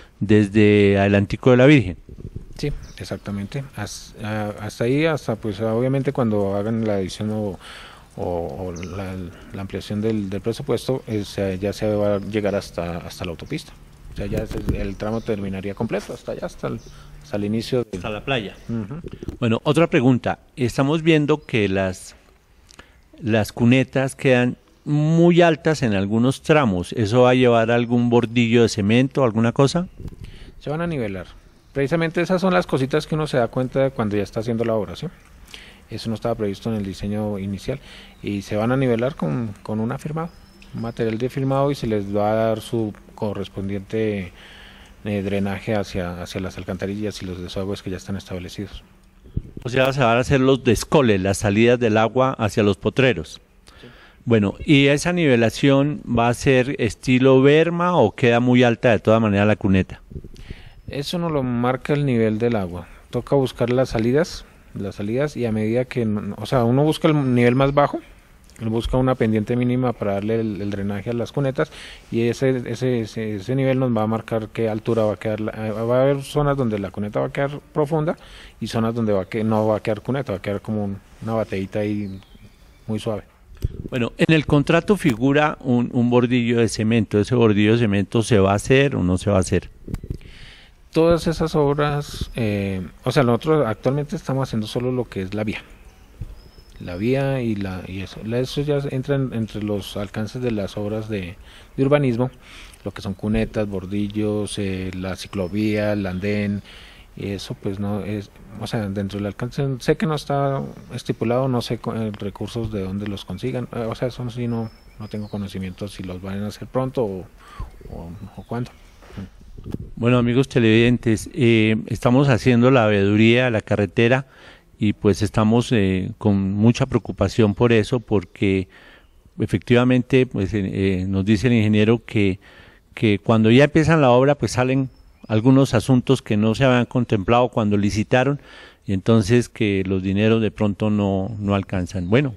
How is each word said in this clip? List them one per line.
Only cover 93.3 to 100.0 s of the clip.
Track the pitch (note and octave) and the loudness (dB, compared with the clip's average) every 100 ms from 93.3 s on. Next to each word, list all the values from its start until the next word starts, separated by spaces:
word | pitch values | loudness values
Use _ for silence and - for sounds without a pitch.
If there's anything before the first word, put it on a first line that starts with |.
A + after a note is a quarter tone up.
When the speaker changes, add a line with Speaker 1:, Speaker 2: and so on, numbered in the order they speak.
| A#2 D3+ D#3 A#2+ | 2 2 0 0
Speaker 2:
actualmente | A2 C3 C#3+ C#3+ E3+ | -2 -2 -2 -4 -8
estamos | - C3+ C3 | -4 -4 -2
haciendo | A2+ G#2+ | -4 -4
solo | B2 B2 | -4 -4
lo | B2+ | -4
que | B2 - | -4 -6
es | F#2+ | -6
la | G#2 | -4
vía. | A2 - - - - - - - - - - - - - | -4 -6 -10 -20 -20 -20 -20 -16 -14 -14 -20 -20 -20 -16
La | G#2+ F2 | -12 -4
vía | A2 C3 C#3 C3+ | -2 0 0 -2
y | A#2 G#2 | -2 -4
la, | G2 F#2 - | -6 -8 -10
y | F#2+ | -10
eso, | F#2 - | -12 -12
la, | G#2 A#2+ | -6 -4
eso | C3 - | -4 -4
ya | D3 C#3+ C#3 | -2 -2 -2
entra | C3 C3 C#3 | -6 -2 -2
en, | C3+ | -2
entre | A2+ A2 A2 | -4 -6 -6
los | G#2 G#2 F#2 | -4 -4 -6
alcances | F#2+ | -8